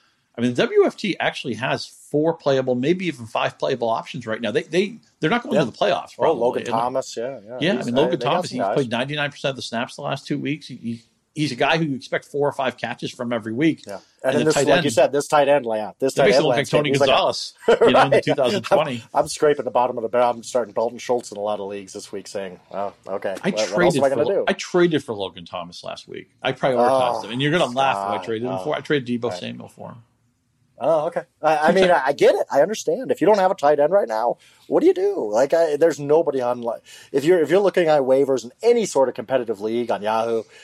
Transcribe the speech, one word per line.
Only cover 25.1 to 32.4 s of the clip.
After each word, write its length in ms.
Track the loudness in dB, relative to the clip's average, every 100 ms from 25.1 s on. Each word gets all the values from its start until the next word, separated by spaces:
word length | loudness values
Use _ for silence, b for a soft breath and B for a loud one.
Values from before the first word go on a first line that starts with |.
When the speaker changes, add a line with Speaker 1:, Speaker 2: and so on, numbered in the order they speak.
Speaker 1:
Logan 300 | -6 -6 -8
Thomas 400 | -12 -12 -12 -14
last 240 | -14 -14 -14
week. 220 | -16 -16 _
I 100 | -6
prioritized 680 | -2 0 2 2 2 2 -2
Speaker 2:
Oh, 20 |
Speaker 1:
him, 80 | -6
and 100 | -2
you're 120 | 0
gonna 140 | 2 0
laugh 300 | 0 0 0 -2
who 60 |
I 20 | -4
Speaker 2:
God, 80 |
Speaker 1:
traded 180 | -4 -6 -4
him 60 | -6
Speaker 2:
no. 20 |
Speaker 1:
for. 100 | -4
I 60 | -4
traded 260 | -2 -2 -2 -4
Deebo 80 | -4
Speaker 2:
Right. 80 | -6
Speaker 1:
Samuel 300 | -10 -12 -16
for 220 | -18 -18
him. 120 | -18 _ _ _ _ _ _ _ -6
Speaker 2:
Oh, 280 | 0 0 0
okay. 160 | -6 -10 _
I, 160 | 0 2 2
I 40 |
mean, 180 | 4 4
I, 120 | 4 2
I 40 |
get 220 | 2 4
it. 120 | 4